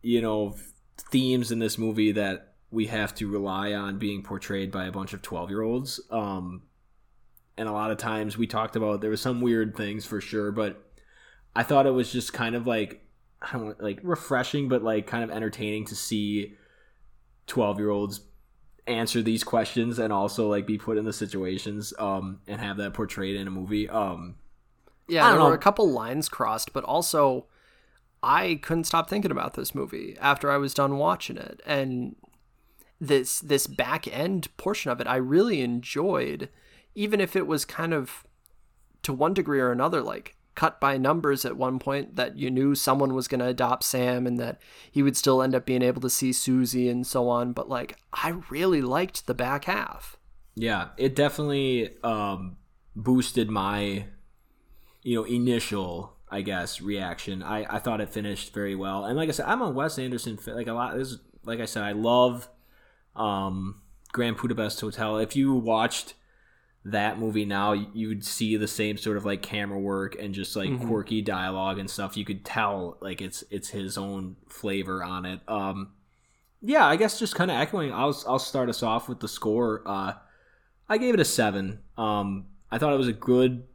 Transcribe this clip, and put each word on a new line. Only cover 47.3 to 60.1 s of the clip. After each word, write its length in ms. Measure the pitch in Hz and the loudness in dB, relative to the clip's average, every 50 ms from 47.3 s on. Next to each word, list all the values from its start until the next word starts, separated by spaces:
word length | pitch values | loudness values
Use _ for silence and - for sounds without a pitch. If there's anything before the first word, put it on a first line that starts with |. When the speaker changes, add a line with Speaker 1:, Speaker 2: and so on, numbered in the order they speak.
| 120 120 120 123 120 | 2 2 0 -2 -4
Speaker 2:
But, 160 | - - - | -4 -4 -4
like, 280 | 131 123 123 - - - _ _ - | -4 -6 -6 -8 -12 -18 _ _ -6
I 280 | - - 156 170 180 165 - | -4 -2 -2 -4 -4 -8 -8
really 320 | - 143 175 190 180 151 135 | -4 0 4 4 4 4 4
liked 440 | 123 127 151 185 190 - - - | 2 2 0 0 0 -4 -8 -4
the 80 | - 127 | -4 -2
back 300 | - 123 120 135 143 - | -2 0 0 0 -2 0
half. 520 | - 185 208 - - - - - - - - _ - - - - - _ | -2 -2 -2 -2 -4 -8 -12 -14 -16 -18 -18 _ -20 -20 -20 -20 -18 _
Speaker 1:
Yeah, 340 | 110 113 117 107 95 85 80 - - | -4 0 0 0 0 -2 -4 -4 0
it 180 | 131 135 131 | 2 2 4
definitely, 800 | 135 143 147 143 - 151 147 143 139 139 131 127 123 113 101 - - - | 4 2 2 2 0 -2 0 0 0 2 2 2 2 0 -2 -6 -4 -2
um, 540 | 117 113 107 104 101 98 90 95 92 90 - - _ _ _ _ - - | -2 0 0 0 -2 -2 -4 -6 -10 -12 -14 -20 _ _ _ _ -16 -12
boosted 540 | 107 107 123 127 127 123 - - 127 113 104 | -6 2 4 4 4 4 2 2 0 2 2
my, 560 | 107 104 95 98 101 104 104 101 98 101 101 - - - - - _ _ _ _ _ _ _ _ - - - - _ _ _ | 2 0 0 0 0 0 0 0 -2 -2 -4 -6 -12 -18 -20 -20 _ _ _ _ _ _ _ _ -20 -20 -20 -20 _ _ _
you 140 | 123 120 | 0 0
know, 80 | 113 110 | 0 2
initial, 880 | - 123 120 120 123 123 117 - - 107 101 95 90 87 85 98 101 - - - - | 0 0 2 4 4 4 2 2 0 -2 -2 -2 -4 -6 -8 -8 -12 -16 -20 -16 -8
I 120 | - 101 98 | -6 -6 -4
guess, 400 | 104 98 92 87 85 - - 85 | -2 -2 -4 -4 -4 -8 -8 -6
reaction. 600 | 98 104 101 95 90 85 - - - 98 92 90 | -4 -4 -4 -4 -6 -6 -8 -8 -8 -8 -6 -6
I, 340 | - 107 107 107 - - | -6 -4 -6 -4 -4 -6
I 20 | 110 | -4
thought 240 | - 123 113 104 107 | -2 -2 -2 -2 -4
it 80 | 98 | -4
finished 420 | - 107 104 104 101 - - - - | -4 -6 -4 -4 -6 -6 -8 -10 -6
very 220 | 104 101 101 98 | -6 -4 -4 -4
well. 320 | 95 95 95 95 98 101 | -4 -4 -4 -4 -4 -2
And 100 | 101 123 | -2 -2
like 140 | 147 160 160 | 0 0 -2
I 20 | 139 | -2
said, 140 | - - | -2 0
I'm 160 | - 202 254 254 | 0 0 0 0
a 80 | 196 | -2
Wes 280 | 131 131 143 160 151 - | -2 -2 -2 -2 -2 -4
Anderson 380 | 131 127 | -6 -4